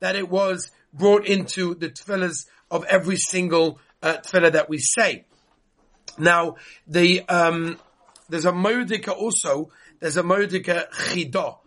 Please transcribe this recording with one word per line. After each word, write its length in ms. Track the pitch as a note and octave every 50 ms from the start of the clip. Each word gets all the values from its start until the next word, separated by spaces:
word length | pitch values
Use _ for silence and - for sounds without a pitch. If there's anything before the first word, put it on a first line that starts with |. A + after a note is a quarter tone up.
that 160 | F#3 F#3 F#3+
it 120 | G3 F#3+ F3
was 420 | F#3 G3 G3 F#3+ F#3 F3 - - _ _ _ _
brought 340 | - C#3+ F#3 G3+ G#3 G#3 G3+
into 480 | G3 G3+ G3 D#3+ - - F#3+ F3+ F3 F3
the 140 | F3 E3+ D#3
tefillahs 580 | - - - - G3+ F#3+ F3+ F3 D#3 - - - _ _ _ _
of 140 | E3+ E3 C#3+
every 320 | - F#3+ F#3 D#3 F3+ F#3+
single, 640 | F3 - - G3 F#3 F3+ F3 D#3+ E3 E3 D#3+ - - _ _ _ _
uh, 160 | - D#3+ E3 -
tefillah 340 | - - - F#3 E3+ E3
that 160 | D#3 D#3 D3 -
we 100 | D#3 C#3+
say. 460 | - - - A#3+ A3 F#3 B2+ - - _ _ _ _ _ _ _ _ _ _ _ _ _ _ _ _ - - -
Now, 380 | D#3 E3+ F3 E3+ E3 D#3+ - - - - - - _
the, 400 | E3 D3+ F3 F3 F3 F3+ F3+ - -
um, 500 | F3+ F3 E3+ E3 E3+ E3+ E3 E3 E3 - _ _ _ _ _ _ _ _ _ -
there's 160 | D#3+ E3 D3+
a 80 | F3+
Modika 640 | F3 F3+ F#3 G#3 A#3 B3 B3 F3+ A3 G3+ - G3+ G3
also, 540 | F#3 G3+ A#3 - - - D#3+ C#3 D3 D#3+ - _ _ _ _ _ _
there's 180 | - D#3+ C#3+
a 60 | F3+
Modika 680 | E3+ F3 F#3 G3+ G#3 F#3+ F3+ F3+ - F#3 F3 F3 - -
Chida. 680 | - - - - - F3+ E3 C3 B2+ F#3+ D#3+ B2+ - - _